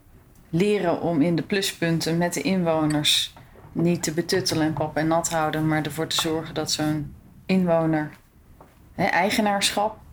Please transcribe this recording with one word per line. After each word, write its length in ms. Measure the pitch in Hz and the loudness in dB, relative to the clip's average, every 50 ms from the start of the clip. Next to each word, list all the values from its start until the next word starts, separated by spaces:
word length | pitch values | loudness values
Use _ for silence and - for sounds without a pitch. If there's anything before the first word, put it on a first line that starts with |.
| - - - - - - - - - - | -20 -20 -20 -20 -20 -20 -20 -20 -10 -4
leren 500 | - 165 196 208 208 202 185 170 151 - | 0 0 2 2 2 2 2 0 0 0
om 220 | - 165 170 156 139 | 0 0 2 2 2
in 140 | 175 170 | 2 2
de 60 | 151 135 | 0 0
pluspunten 760 | - 208 196 196 - - - 170 165 165 160 160 165 165 170 | -2 -2 -2 -2 -2 -4 -2 0 0 0 0 0 0 0 0
met 160 | 175 175 175 | 0 0 -2
de 60 | 160 - | -2 -2
inwoners 880 | 185 190 190 175 165 160 160 156 151 151 147 151 - - - - - - - - - - - - - - | 0 0 2 2 2 2 2 2 2 0 0 2 2 0 0 -2 -4 -8 -16 -20 -20 -20 -20 -20 -8 -2
niet 300 | 165 165 175 175 170 - | 0 2 2 2 0 -2
te 100 | - 151 | -2 -2
betuttelen 540 | 165 165 - 196 185 180 - 165 160 151 | -4 -2 0 -2 0 0 0 0 2 0
en 60 | 156 151 | 0 0
pap 240 | - 160 156 - | -2 -4 -2 -2
en 100 | 151 156 | -2 0
nat 240 | 160 160 165 165 - | 2 2 0 0 0
houden, 380 | 170 165 156 156 151 156 156 156 | -2 -2 0 0 0 0 0 0
maar 140 | 156 156 147 | 0 0 -2
ervoor 240 | 156 147 160 160 | -4 -4 -4 -4
te 140 | - - - | -2 -2 -2
zorgen 340 | - 165 156 160 156 160 160 | -2 0 -2 -2 -4 -6 -6
dat 180 | 156 156 156 - | -6 -4 -4 -2
zo'n 420 | - 151 151 156 151 147 143 - - - - - - - | -2 0 0 0 -2 -4 -6 -10 -16 -20 -20 -20 -12 -4
inwoner, 640 | - 190 190 180 175 165 165 165 160 160 156 151 147 - - - - _ - - - - - - - - - - - - | 0 2 2 4 4 4 4 4 2 2 0 -2 -4 -8 -16 -20 -20 _ -20 -20 -20 -20 -20 -20 -20 -20 -20 -20 -14 -4
hè, 100 | - 170 | -2 -2
eigenaarschap 920 | - - 165 180 208 - - 214 208 202 202 196 - - 214 202 220 214 - - - | 0 2 2 2 2 2 0 2 2 0 0 0 -2 0 0 -2 -2 -4 -8 -16 -20